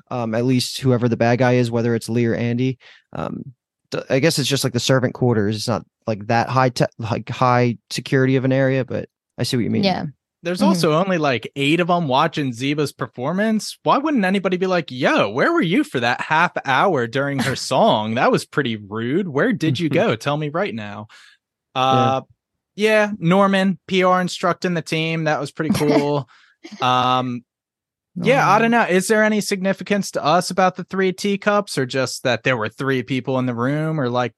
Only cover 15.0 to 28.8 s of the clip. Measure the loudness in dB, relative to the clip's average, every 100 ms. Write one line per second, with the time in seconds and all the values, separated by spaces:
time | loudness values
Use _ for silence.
15 | 0 2 0 2 2 2 2 0 0 0
16 | 0 -2 0 2 2 0 0 2 2 0
17 | -2 -2 -2 -2 -2 -4 -2 2 4 2
18 | 0 0 2 0 -2 -4 -4 -6 -8 -8
19 | -4 -4 -2 -2 0 0 -2 -2 0 0
20 | 0 -2 -4 -4 -4 -6 -6 -8 -10 -12
21 | -16 -20 -20 _ _ _ _ -2 2 4
22 | 2 0 -6 _ _ _ _ -2 2 2
23 | 2 0 2 4 4 4 2 0 -2 2
24 | 4 2 0 -2 -2 0 -2 -2 -2 -2
25 | -2 -2 0 -2 -4 -6 -6 0 2 2
26 | 2 -2 -4 _ _ _ -20 -4 0 2
27 | 2 0 -2 -8 -12 _ _ _ _ _
28 | _ -4 0 2 4 4 4 2